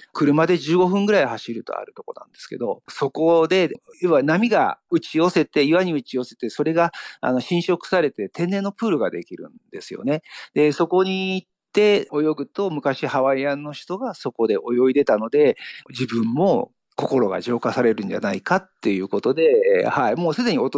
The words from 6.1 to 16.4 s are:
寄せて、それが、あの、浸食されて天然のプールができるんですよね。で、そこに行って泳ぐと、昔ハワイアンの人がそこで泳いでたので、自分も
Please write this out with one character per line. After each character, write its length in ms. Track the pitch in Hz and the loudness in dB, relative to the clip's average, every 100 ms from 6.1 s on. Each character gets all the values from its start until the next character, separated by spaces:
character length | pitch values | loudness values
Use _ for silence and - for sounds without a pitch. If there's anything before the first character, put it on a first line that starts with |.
| 127 | -6
寄 60 | |
せ 120 | 127 - | -6 -8
て、 160 | 113 | -8
そ 120 | - | -2
れ 120 | 151 165 | 0 2
が、 160 | 170 - - - | 0 -2 -16 -6
あ 120 | 131 | -2
の、 80 | 127 | -2
浸 240 | - 175 | 0 -2
食 240 | 165 175 - | 0 -2 0
さ 140 | 185 | 0
れ 100 | 147 | 0
て 180 | - 98 | -2 -8
天 220 | - 175 | -4 -2
然 100 | 196 | -2
の 100 | 196 | -4
プ 140 | 196 226 | -4 -2
ー 60 | |
ル 80 | 151 | 0
が 100 | 95 | -2
で 140 | 85 | -4
き 120 | 85 90 | -12 -16
る 120 | 80 | -16
ん 40 | - _ | -20 _
で 100 | - | -18
す 140 | - - | -14 -8
よ 80 | |
ね。 180 | 120 156 - - - | -4 -4 -6 -20 -8
で、 180 | 143 151 | 0 0
そ 160 | 143 165 | 2 0
こ 160 | 180 | 2
に 340 | 190 190 190 190 | 2 0 -2 -4
行 60 | |
っ 40 | - _ _ | -8 _ _
て 340 | - 208 202 - | 2 4 2 0
泳 220 | 147 156 156 | -2 -2 -2
ぐ 100 | 135 | -6
と、 240 | - 196 | -4 -4
昔 380 | 151 139 131 139 | -2 -2 -2 -2
ハ 160 | 139 | 0
ワ 120 | 135 135 | 0 0
イ 120 | 139 | -2
ア 80 | 143 | -4
ン 80 | |
の 100 | 147 | -8
人 240 | 143 - 185 | -14 -10 -8
が 160 | 254 | -8
そ 180 | 175 135 | -8 -10
こ 140 | - 113 | -2 0
で 80 | |
泳 380 | 101 - 120 131 | 0 0 0 2
い 20 | |
で 100 | 135 | 2
た 140 | 135 107 | 2 0
の 140 | 110 | 0
で、 260 | 147 143 - - - - | 2 2 2 -8 -18 -18
自 160 | 123 123 | -8 -4
分 180 | 117 | -2
も 480 | 113 131 | -2 0